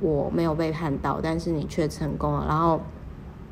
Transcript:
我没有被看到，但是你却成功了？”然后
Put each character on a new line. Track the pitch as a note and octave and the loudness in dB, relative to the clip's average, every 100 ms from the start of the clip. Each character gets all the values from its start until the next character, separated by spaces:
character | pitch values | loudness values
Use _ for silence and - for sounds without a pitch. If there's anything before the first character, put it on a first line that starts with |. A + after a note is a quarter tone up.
我 | E3+ D3 C3+ | 2 2 2
没 | E3 | 2
有 | E3 D#3 | 2 2
被 | D#3+ | 0
看 | D#3 D#3+ C#3 | 0 -2 0
到， | C#3 D3 | 0 0
但 | D#3+ E3 | 0 0
是 | E3+ | 0
你 | D#3 D3 | -2 -2
却 | - D3+ | 0 0
成 | - D3+ D3 | 0 -4 0
功 | D3 | 0
了？” | C#3+ D3 | 0 2
然 | D3+ | 4
后 | E3 D#3+ - - - - - - - | 4 2 -2 -12 -14 -14 -14 -14 -14